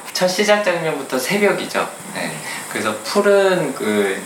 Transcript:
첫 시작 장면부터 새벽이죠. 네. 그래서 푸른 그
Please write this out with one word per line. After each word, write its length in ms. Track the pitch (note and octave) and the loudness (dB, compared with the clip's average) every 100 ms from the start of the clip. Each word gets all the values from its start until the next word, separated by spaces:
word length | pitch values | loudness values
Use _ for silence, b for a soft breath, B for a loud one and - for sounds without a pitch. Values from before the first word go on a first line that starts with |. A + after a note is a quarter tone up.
| - | -8
첫 140 | - F3+ | -2 0
시작 340 | F#3+ G3+ G#3 | 2 4 4
장면부터 560 | F#3+ E3+ D#3+ C#3+ C3 C3 | 2 0 -2 -4 -4 -4
새벽이죠. 720 | - G3+ G3+ - E2 G2 E2+ - - | 0 2 2 0 -2 -4 -4 -6 -12
네. 180 | F#2+ E2 - - B B A2 | -8 -8 -8 -10 B B -4
그래서 180 | G#2+ G#2+ - | -4 -4 -2
푸른 680 | G#3 G3+ G3 F#3+ F#3 D3 | 2 6 6 6 2 0
그 480 | - G#2+ G#2 G3 F#2+ | -2 0 2 2 -2